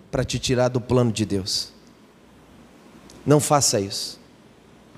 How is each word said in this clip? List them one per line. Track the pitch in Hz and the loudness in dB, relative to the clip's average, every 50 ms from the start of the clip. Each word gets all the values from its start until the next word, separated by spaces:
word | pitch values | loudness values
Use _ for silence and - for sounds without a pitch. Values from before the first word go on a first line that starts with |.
| - - | -16 -8
pra | - 131 123 | -6 -4 -4
te | - - 123 | -4 -4 -6
tirar | - - 131 120 123 123 | -2 -2 0 2 2 2
do | 123 127 | 0 -2
plano | 113 - 120 127 123 120 | -2 0 2 2 2 2
de | 104 - 110 | 0 -2 -2
Deus. | 95 95 98 92 101 - - - - - - - - - _ - - - - - - - - - - - - - - - - - - - - - - - - - | -2 -2 -4 -4 -4 -4 -6 -6 -8 -14 -20 -20 -20 -20 _ -20 -20 -20 -20 -20 -20 -20 -20 -20 -20 -20 -20 -20 -20 -20 -20 -20 -20 -20 -20 -20 -20 -20 -6 2
Não | - 143 151 | 4 4 4
faça | - - 156 143 120 - - 110 | 4 4 2 2 2 2 0 0
isso. | 98 98 - - - - - - - - _ - - - - _ - - - - - - - | -2 -2 -6 -8 -10 -10 -14 -16 -20 -20 _ -20 -20 -20 -20 _ -20 -20 -20 -20 -20 -20 -20